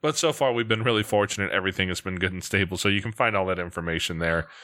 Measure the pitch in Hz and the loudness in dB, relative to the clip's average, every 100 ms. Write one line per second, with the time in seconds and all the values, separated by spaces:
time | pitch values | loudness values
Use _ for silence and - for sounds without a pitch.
0 | 151 151 165 147 135 120 113 110 113 110 | -2 2 0 2 0 2 0 0 2 2
1 | 104 104 101 - 98 98 95 95 95 87 | 2 2 2 0 0 0 0 0 -2 -2
2 | 95 92 92 92 - 98 90 90 104 98 | -4 -2 -2 -4 -2 0 0 0 0 0
3 | 113 107 123 101 92 90 87 87 85 82 | -2 0 2 2 0 -2 -4 -6 -4 -2
4 | - 82 82 82 80 - | -2 -2 0 0 -2 -12